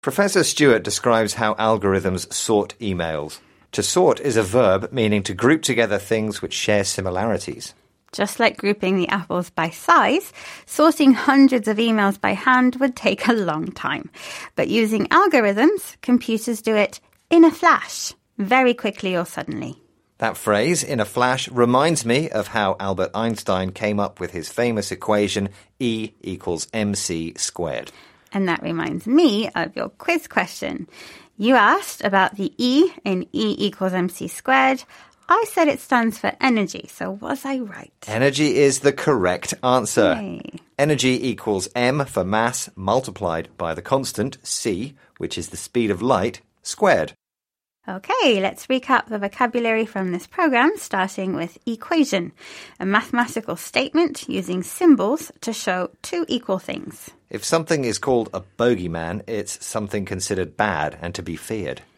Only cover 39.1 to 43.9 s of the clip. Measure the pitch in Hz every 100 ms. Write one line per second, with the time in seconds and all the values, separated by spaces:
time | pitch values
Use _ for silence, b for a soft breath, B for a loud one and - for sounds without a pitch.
39.1 | 131 90 90 - - 127 127 104 - -
40.1 | - 95 87 - - _ - 147 147 127
41.1 | 127 127 104 - 101 92 - 123 143 135
42.1 | - 92 107 113 123 - - 95 117 -
43.1 | 101 95 82 80 _ 87 80 -